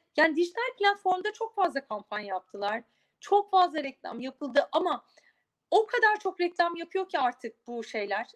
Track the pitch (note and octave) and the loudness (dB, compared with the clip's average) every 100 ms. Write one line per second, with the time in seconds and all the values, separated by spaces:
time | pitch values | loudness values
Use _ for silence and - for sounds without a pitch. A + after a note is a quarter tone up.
0 | _ - D#4+ D4 F4 A#4 B4 - G4+ G4+ | _ 2 2 2 -2 -2 -6 0 2 2
1 | F#4 F#4 G#4 - A4+ - F4 C4 C4+ G#3 | 0 0 -2 -6 -6 -2 -2 -2 -8 -10
2 | - G#3 G3+ F#3 _ G3 G3+ A3+ - _ | -8 -8 -6 -8 _ -6 -4 -4 -8 _
3 | _ _ - G4+ G4+ F#4+ F4 D4+ C4+ - | _ _ 0 0 4 2 2 0 -8 -10
4 | - A#3 C4 - C#4 C4 - D#4+ F4+ C#4 | -12 -10 -10 -8 -2 0 2 0 -2 -4
5 | _ _ _ _ _ _ - G#4 G#4+ B4 | _ _ _ _ _ _ 2 4 4 4
6 | G#4+ G#4 F#4+ F4+ F4 - E4+ E4+ E4+ F#4+ | 4 2 -2 -2 -2 2 0 0 -6 -4
7 | F#4+ D#4+ B3+ - A3+ - - A#3+ A3 A3+ | -2 0 0 -2 -12 -14 -12 -10 -8 -6
8 | G3+ G3 A#3+ | -4 -4 -6